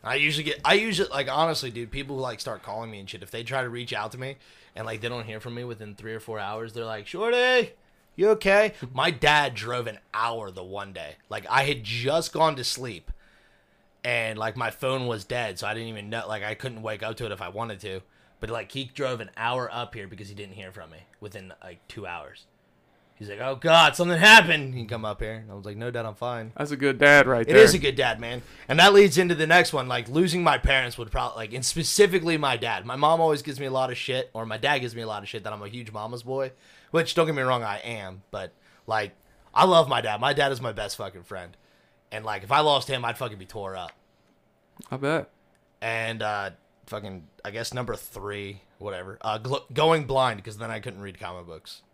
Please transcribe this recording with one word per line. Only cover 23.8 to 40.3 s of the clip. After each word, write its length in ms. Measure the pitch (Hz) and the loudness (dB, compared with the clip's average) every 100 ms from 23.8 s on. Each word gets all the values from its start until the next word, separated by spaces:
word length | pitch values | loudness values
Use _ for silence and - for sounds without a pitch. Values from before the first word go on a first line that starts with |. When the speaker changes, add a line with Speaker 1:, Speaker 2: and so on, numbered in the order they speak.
| 156 139 | 8 4
Speaker 1:
something 220 | 175 170 | 0 6
happened." 560 | 202 220 170 156 135 | 10 10 10 0 -2
He 120 | 127 113 | -8 -8
come 200 | 117 110 | -6 -6
up 160 | 101 | -6
here. 120 | 110 110 | -8 -8
And 160 | 107 | -12
I 20 | |
was 100 | 98 | -14
like, 140 | 98 104 | -12 -8
"No, 140 | 120 | -8
Dad, 160 | 120 113 | -6 -8
I'm 80 | 104 | -8
fine." 380 | 120 120 113 - | -8 -6 -10 -8
Speaker 2:
That's 140 | 143 | -6
a 40 | 143 | 0
good 220 | 139 127 | 2 6
dad 300 | 143 143 131 | 10 10 10
right 160 | 123 113 | 4 8
Speaker 1:
It 60 | |
Speaker 2:
there. 40 | 127 | 12
Speaker 1:
is 180 | 147 185 | 12 10
a 20 | |
good 180 | 143 123 | 2 0
dad, 240 | 127 110 | 0 -2
man. 220 | 117 123 - - - | -6 -10 -12 -20 -2
And 120 | 147 | 8
that 140 | 190 202 | 10 10
leads 240 | 202 147 | 8 6
into 160 | 180 160 | 2 2
the 100 | 156 | 6
next 280 | 175 170 | 6 6
one. 140 | 147 127 | 0 -2
Like, 220 | 123 113 | -4 0
losing 320 | 139 180 175 | 2 2 4
my 160 | 170 135 | 2 2
parents 400 | - 135 123 113 | 2 2 0 -6
would 140 | 110 | -6
probably, 260 | 135 123 113 | -4 -4 -6
like, 160 | 110 | -8
and 100 | 123 | -4
specifically 720 | 127 - 156 - 202 180 165 160 | -4 -2 -2 6 6 6 0 0
my 180 | 147 120 | 2 0
dad. 260 | 117 101 | -2 -4
My 120 | 104 135 | -6 0
mom 260 | 147 165 | 4 4
always 220 | 160 147 | 4 2
gives 160 | - 131 | -4 -8
me 80 | 139 | -4
a 40 | |
lot 200 | 131 131 | -2 -2
of 60 | 123 | -4
shit, 340 | - 127 127 | -4 -4 -4
or 140 | 110 113 | -8 -8
my 100 | 110 | -4
dad 220 | 139 143 | 0 0
gives 160 | 123 113 | -2 -8
me 80 | |
a 40 | 113 | -8
lot 140 | 104 | -8
of 80 | 98 | -8
shit 140 | 113 | -10
that 100 | 104 | -10
I'm 80 | 104 | -10
a 60 | 101 | -12
huge 220 | 120 113 | -12 -12
mama's 320 | 107 110 120 | -10 -10 -10
boy. 300 | 117 131 131 - _ - _ | -6 -4 -4 -8 _ -20 _
Which, 240 | - - | -2 0
don't 140 | - 160 | 0 0
get 80 | 147 | 2
me 80 | |
wrong, 200 | 127 123 | 2 0
I 140 | 113 104 | 0 -6
am. 460 | 113 113 95 95 _ | -8 -10 -12 -16 _
But, 220 | 104 90 _ _ _ - | -10 -10 _ _ _ -4
like, 240 | 110 104 _ _ _ _ | -4 -4 _ _ _ _
I 120 | - 185 | 4 6
love 220 | 170 143 | 6 6
my 140 | 120 | 0
dad. 180 | 110 104 | 0 -2
My 140 | 127 | 0